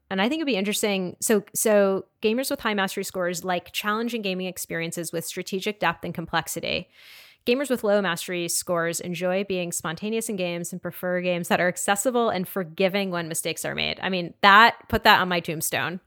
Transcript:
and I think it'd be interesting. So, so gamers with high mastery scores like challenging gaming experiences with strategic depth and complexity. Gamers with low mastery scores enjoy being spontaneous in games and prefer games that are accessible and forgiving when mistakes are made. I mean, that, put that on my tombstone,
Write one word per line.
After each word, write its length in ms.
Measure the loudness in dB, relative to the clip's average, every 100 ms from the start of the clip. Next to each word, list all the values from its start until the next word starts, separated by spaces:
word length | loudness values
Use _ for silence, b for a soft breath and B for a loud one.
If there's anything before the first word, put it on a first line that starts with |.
| -8
and 100 | -2
I 80 | 0
think 120 | 0
it'd 60 | 0
be 100 | 0
interesting. 600 | 0 0 0 0 -4 -4
So, 240 | 0 0 0
so 500 | -2 4 6 4 2 -4 _
gamers 300 | -2 0 -2
with 100 | -2
high 140 | -2
mastery 300 | 0 -2 -2
scores 380 | -6 -4 -4 -4
like 300 | -2 -4 -4
challenging 480 | -6 -2 -2 -2 -2
gaming 260 | -4 -4 -6
experiences 640 | -8 -6 -6 -4 -6 -6
with 120 | -6
strategic 560 | -6 -8 -6 -4 -4 0
depth 240 | 0 0
and 80 | -6
complexity. 760 | -8 -4 -4 -4 -6 -4 -6 -6 B B B B B 0
Gamers 220 | 0 0
with 160 | 0
low 160 | 2 2
mastery 480 | 2 -4 -4 -4 -2
scores 520 | -4 -2 0 0 -2
enjoy 440 | -6 -4 0 0
being 260 | -2 -4 -4
spontaneous 600 | -6 -6 -6 -4 -4 -4
in 60 | -4
games 360 | -4 -4 -6
and 80 | -8
prefer 400 | -10 -6 -2 0
games 280 | 0 -2 0
that 120 | 2
are 80 | 2
accessible 640 | 0 0 2 2 2 0
and 180 | 0 -4
forgiving 640 | -6 -6 0 0 2 -2
when 180 | -4 -4
mistakes 380 | -4 -4 -4 -6
are 80 |
made. 240 | -2 -2 -2
I 60 | -2
mean, 240 | -2 -4 4
that, 360 | 8 10 10 6 -2
put 160 | 2
that 160 | 6 6
on 80 | 4
my 120 | 0
tombstone, 600 | -2 -4 -2 -2 -2 -6